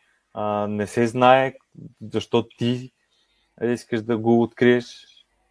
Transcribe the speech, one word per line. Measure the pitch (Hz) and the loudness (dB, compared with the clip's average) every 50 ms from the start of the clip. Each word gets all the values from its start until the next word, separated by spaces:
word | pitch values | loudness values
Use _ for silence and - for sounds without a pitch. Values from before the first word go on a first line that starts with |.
| _ _ _ _ _ _ _ | _ _ _ _ _ _ _
а, | 110 104 104 104 104 104 | -8 -6 -4 -4 -4 -4
не | 104 104 104 104 | -4 -4 -6 -6
се | 98 - 117 120 | -4 -2 -2 -2
знае, | 113 113 127 123 123 131 135 131 135 131 - _ _ _ - - - _ _ 110 107 - | 0 2 4 6 6 6 4 2 -2 -6 -12 _ _ _ -20 -20 -20 _ _ -18 -8 -8
защо | 110 - - - 120 110 - _ | -8 -6 -2 -2 -2 -2 -4 _
ти, | _ 120 117 123 123 127 127 _ _ _ _ _ _ _ _ _ _ _ _ _ - | _ -4 -4 -4 -6 -10 -16 _ _ _ _ _ _ _ _ _ _ _ _ _ -6
е, | 113 | -4
искаш | 120 120 117 - _ 120 113 | -4 -4 -4 -4 _ -6 -6
да | 107 113 117 | -4 -4 -4
го | 107 110 117 117 117 | -2 2 2 2 2
откриеш? | 117 113 _ - 123 123 123 123 120 - - - - _ _ _ _ _ _ _ _ _ | 2 0 _ 2 4 4 4 2 0 -8 -20 -20 -20 _ _ _ _ _ _ _ _ _